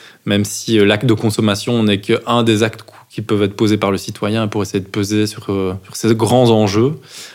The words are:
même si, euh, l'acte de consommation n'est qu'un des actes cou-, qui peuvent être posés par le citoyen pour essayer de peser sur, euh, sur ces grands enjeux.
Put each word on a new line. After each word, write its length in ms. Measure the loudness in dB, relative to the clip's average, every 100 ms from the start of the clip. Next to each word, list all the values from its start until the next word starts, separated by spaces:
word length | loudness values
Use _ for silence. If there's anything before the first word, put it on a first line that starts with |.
| -20 _
même 220 | -2 -2
si, 340 | -2 -6 0 2
euh, 60 |
l'acte 200 | 4 2
de 80 | 2
consommation 720 | 0 0 0 0 0 -2 0
n'est 160 | 2 0
qu'un 440 | 0 -2 0 0
des 200 | 2 2
actes 200 | 0 -4
cou-, 120 | -18 -20 -16
qui 100 | -10
peuvent 220 | -2 0
être 100 | 0
posés 220 | 0 0
par 160 | 2 0
le 60 | -2
citoyen 500 | -6 -8 -4 -2 -2
pour 160 | -4
essayer 160 | -4 -6
de 80 | -6
peser 400 | -6 -2 0 -2
sur, 220 | -4 -6
euh, 240 | -4 -2 -6
sur 140 | -12 -4
ces 180 | 0
grands 360 | 2 2 4 4
enjeux. 420 | 4 2 2 0 -2 -14 -20 -20